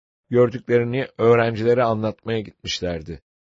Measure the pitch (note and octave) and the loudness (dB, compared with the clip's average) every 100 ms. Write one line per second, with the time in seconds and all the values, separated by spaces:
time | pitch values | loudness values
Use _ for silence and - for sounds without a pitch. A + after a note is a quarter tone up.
0 | _ _ - A#2+ B2 B2 - A#2+ A#2+ B2 | _ _ -2 2 2 0 0 0 0 -4
1 | C3 - A2+ A#2 A#2 A2 A#2 A#2+ A#2 G#2+ | -6 0 4 4 2 0 2 2 2 0
2 | A2 - A2+ A2+ F#2+ - F#2+ - F2+ E2+ | -4 -6 -6 -8 -8 -14 -10 -8 -6 -6
3 | D2+ D#2 _ _ | -10 -16 _ _